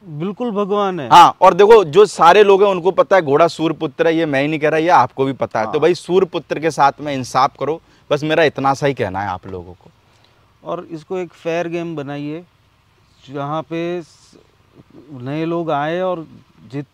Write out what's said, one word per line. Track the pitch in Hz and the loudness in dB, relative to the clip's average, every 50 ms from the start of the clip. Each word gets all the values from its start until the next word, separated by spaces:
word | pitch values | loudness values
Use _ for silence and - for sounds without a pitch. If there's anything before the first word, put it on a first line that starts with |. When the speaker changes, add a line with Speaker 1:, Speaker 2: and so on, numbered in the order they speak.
| 214 | -20
Speaker 1:
बिल्कुल | 185 151 147 165 202 190 - 247 240 | -16 -12 -10 -10 -8 -8 -8 -8 -6
भगवान | 196 202 202 185 208 208 202 196 185 170 | -4 -4 -4 -2 -2 -2 -2 -2 -4 -6
है। | 135 117 | 0 6
Speaker 2:
हाँ, | 151 170 165 135 - - | 8 8 8 8 6 4
और | 185 190 190 | 4 4 6
देखो | 175 208 202 233 220 190 | 6 8 8 8 8 6
जो | 151 139 190 214 | 4 4 4 4
सारे | 175 - - 165 170 180 208 | 4 4 4 4 6 6 6
लोग | 208 196 196 185 | 6 6 4 4
हैं | 208 202 | 4 0
उनको | 190 180 156 190 | 0 -2 -2 -2
पता | 170 - 175 - 196 | 0 0 0 2 2
है | 185 | 0
घोड़ा | 170 139 139 151 170 165 | 2 2 2 2 2 2
सूर्य | - - 160 160 156 | 0 -2 -4 -4 -4
पुत्र | - 156 151 - - 165 | -4 -8 -8 -4 -2 -2
है, | 165 165 | 0 0
ये | 165 165 | 0 -2
मैं | 156 139 135 | -2 -2 -2
ही | 143 147 | -2 -2
नहीं | 160 151 | -4 -2
कह | 147 151 | -2 -2
रहा, | 151 160 | 0 0
ये | 160 175 | 2 4
आपको | 175 139 120 110 - - 135 | 4 4 2 2 -2 -4 -4
भी | 135 | -4
पता | 135 - 117 107 - 117 | -4 -6 -8 -6 -4 -6
है। | 110 | -4
Speaker 1:
हाँ। | 110 - | -4 -2
Speaker 2:
तो | 147 | 0
भाई | 147 170 175 | 0 0 0
सूर्य | - - - 175 190 190 | -2 -4 -2 0 0 0
पुत्र | 160 - 170 - - 175 151 | -2 -6 -10 -8 -8 -8 -6
के | 151 165 | -6 -4
साथ | 139 - 143 139 - - | -2 0 0 0 0 -4
में | 147 147 139 | -10 -8 -8
इंसाफ | 131 123 - - 131 131 139 _ - | -8 -8 -4 -2 0 0 0 _ -6
करो, | 135 139 160 165 _ _ _ _ _ - | -8 -8 -8 -8 _ _ _ _ _ -6
बस | 143 143 | -4 -4
मेरा | 147 156 156 165 165 | -2 -2 0 0 0
इतना | 143 - - 135 135 139 | 0 0 -2 -4 -4 -2
सा | - 151 | -2 -4
ही | 143 135 | -4 -4
कहना | - 117 95 92 95 | -4 -6 -6 -6 -8
है | 101 98 | -8 -8
आप | 92 92 - | -8 -10 -12
लोगों | 98 95 90 85 92 | -14 -14 -14 -14 -16
को। | 87 _ _ - _ _ _ _ _ _ _ _ _ _ _ _ _ _ - | -20 _ _ -20 _ _ _ _ _ _ _ _ _ _ _ _ _ _ -12
Speaker 1:
और | 156 170 170 185 - | -12 -12 -12 -12 -14
इसको | 170 156 156 - 190 185 | -18 -16 -12 -10 -10 -10
एक | 180 160 | -10 -12
फेयर | _ - - 170 165 170 170 170 | _ -12 -8 -6 -6 -6 -6 -6
गेम | 165 175 170 170 165 | -8 -8 -8 -8 -10
बनाइए, | 151 139 139 143 143 147 147 151 170 180 _ _ _ _ _ _ _ _ _ _ _ _ _ _ _ _ - 131 | -10 -10 -12 -12 -12 -10 -12 -12 -14 -16 _ _ _ _ _ _ _ _ _ _ _ _ _ _ _ _ -14 -12
जहाँ | 143 143 143 147 131 | -10 -8 -8 -8 -10
पे | 123 - 165 165 170 170 175 180 | -10 -10 -10 -8 -8 -8 -8 -10
स-, | 156 _ _ _ _ _ _ _ _ _ _ _ _ _ _ _ - _ _ - - 143 | -12 _ _ _ _ _ _ _ _ _ _ _ _ _ _ _ -20 _ _ -20 -20 -20
नए | 151 123 123 131 143 156 165 | -18 -14 -12 -10 -8 -6 -6
लोग | 165 170 170 170 156 | -6 -6 -6 -4 -4
आए | 151 139 147 156 170 180 | -4 -4 -4 -4 -6 -4
और | 185 185 180 165 156 - 123 113 _ _ _ _ - 113 | -4 -6 -6 -8 -12 -18 -20 -20 _ _ _ _ -20 -14
जीत | 123 143 143 _ | -14 -14 -14 _